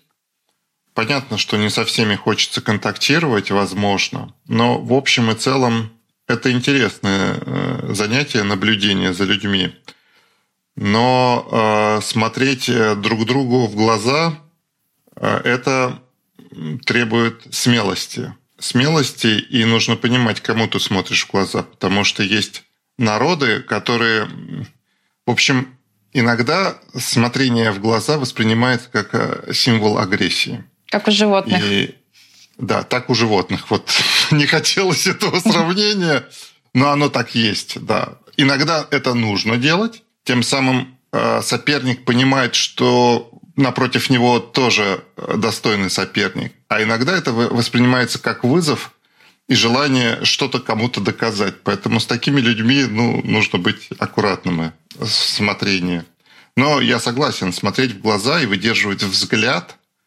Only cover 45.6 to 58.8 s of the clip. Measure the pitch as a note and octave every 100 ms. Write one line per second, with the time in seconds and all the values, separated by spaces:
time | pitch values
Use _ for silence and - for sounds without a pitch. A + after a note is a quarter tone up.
45.6 | B2+ G#2 F#2+ - F#2+ - F#2+ - - -
46.6 | - G#2+ A2 A2+ C3 F#3 D3 A#2 A#2 A#2+
47.6 | A#2 A#2+ B2 B2+ A#2+ - - A2 A#2+ D3+
48.6 | D#3+ A#2 - _ _ _ _ _ - B2
49.6 | A2+ B2 D3 C3 A#2+ - - - C#3 C3
50.6 | - A2 A#2+ - G2+ A2 A2+ G#2 G2+ F2+
51.6 | - G2+ - A2+ - A#2+ - C#3 A#2 A2+
52.6 | A2+ C#3 B2+ G#2+ A#2+ A2+ - G#2+ G#2 G2+
53.6 | F2 - - - - - G#2 F2+ F#2 E2+
54.6 | D#2+ - - - A2+ - - - G#2 G2
55.6 | G2+ F#2+ F2+ F2 D#2+ _ _ - - -
56.6 | C#3 D3 A#2 A#2+ - A#2+ C#3+ - F#2+ F#2
57.6 | G#2 G2 C3 G2+ G#2+ G#2 A2 E3 B2+ G2
58.6 | G2 F2+